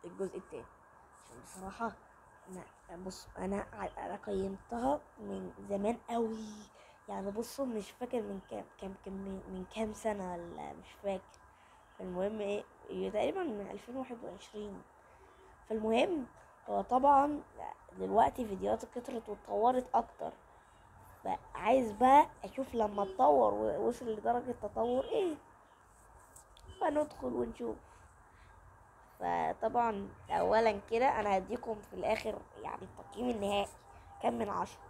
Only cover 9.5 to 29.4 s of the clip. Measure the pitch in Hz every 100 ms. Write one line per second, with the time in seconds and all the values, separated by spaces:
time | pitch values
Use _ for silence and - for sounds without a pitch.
9.5 | 185 185 214 220 208 226 208 180 175 170
10.5 | 160 143 156 - - 202 190 - - -
11.5 | - - - - - 185 180 196 220 202
12.5 | 208 - - - 185 190 214 - 381 339
13.5 | 208 202 202 - 254 254 233 - 190 -
14.5 | 208 208 185 - - - - - - -
15.5 | - - 220 220 226 359 330 240 - -
16.5 | - - 202 196 247 277 277 294 294 -
17.5 | - - - - 185 190 196 247 - 226
18.5 | 190 196 226 233 247 240 240 220 202 -
19.5 | 202 233 254 247 262 - - - - -
20.5 | - - - - - - - - 190 -
21.5 | - 185 262 233 208 254 277 294 - 190
22.5 | - 262 240 208 202 196 190 262 277 220
23.5 | 208 220 - 220 240 247 214 233 240 247
24.5 | 233 208 220 233 247 - 453 370 302 -
25.5 | - - - - - - - - - -
26.5 | - - - 320 302 302 - 254 240 233
27.5 | 226 233 214 - - - - - - -
28.5 | - - - - - - - 175 175